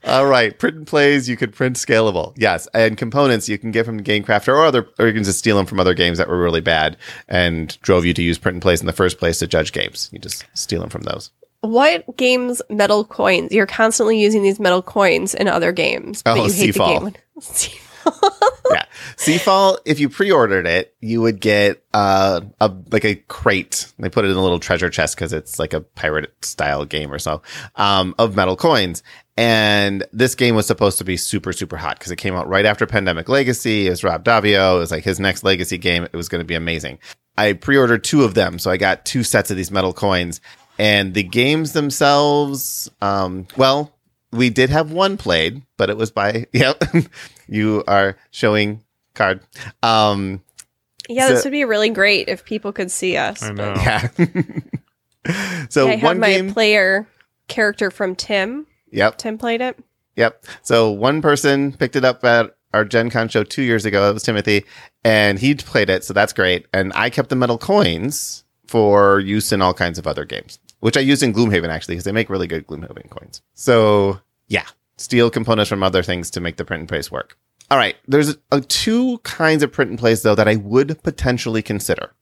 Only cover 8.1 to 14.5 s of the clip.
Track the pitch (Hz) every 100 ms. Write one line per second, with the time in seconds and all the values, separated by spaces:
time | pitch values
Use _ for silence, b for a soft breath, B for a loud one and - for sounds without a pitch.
8.1 | 82 85 82 - 90 95 85 85 - 92
9.1 | - 85 82 78 82 78 - 50 - -
10.1 | - - - - - - 85 80 - -
11.1 | - - _ _ _ 220 226 294 339 -
12.1 | - 254 254 247 240 - 208 202 208 214
13.1 | - 202 180 165 208 196 - 220 - 220
14.1 | 220 208 220 196